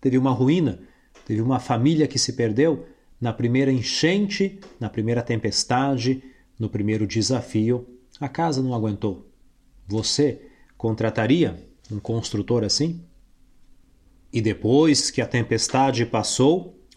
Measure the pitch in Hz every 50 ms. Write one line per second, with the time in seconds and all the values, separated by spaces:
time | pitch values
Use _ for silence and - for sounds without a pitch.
0 | - 131 123 131 127 135 123 110 127 135 165 185 156 120 90 - - - _ _
1 | _ _ _ - - - 110 107 113 127 131 117 - - 127 113 123 151 165 156
2 | 147 - - 123 - - - - 117 110 104 123 151 165 143 - - - - _
3 | _ _ - _ 120 117 110 - 120 117 120 131 139 135 131 123 110 - - -
4 | 156 165 190 208 208 196 - - 196 196 202 - - - - - 226 - - 117
5 | 107 113 120 120 113 - 117 107 110 104 - - - - 123 127 139 139 135 120
6 | 113 127 131 131 - - - _ _ _ _ - 110 104 - 104 101 107 110 104
7 | 107 98 - 113 101 113 131 117 - - - 107 110 120 123 123 123 - - -
8 | _ _ - - 143 135 - 165 170 165 139 131 131 127 123 113 110 107 101 -
9 | 113 104 87 - - - _ _ _ _ _ _ _ _ _ - - 95 104 113
10 | 110 - - - 147 131 - - - - - _ - _ _ - - 113 110 -
11 | 113 107 - 120 107 117 147 175 151 101 85 - - - _ _ _ - 107 101
12 | - - 113 113 - - - 104 - - 120 117 107 98 - - 147 170 170 170
13 | - - - - _ _ _ _ _ _ _ - - - - - _ _ _ _
14 | _ _ _ _ _ - - 117 104 110 95 - - 110 127 147 160 160 139 -
15 | - - - 131 113 - - 120 113 - 117 110 - - - 131 131 135 117 120
16 | 117 - - 107 104 - - - 127 143 175 190 - - - - - _ -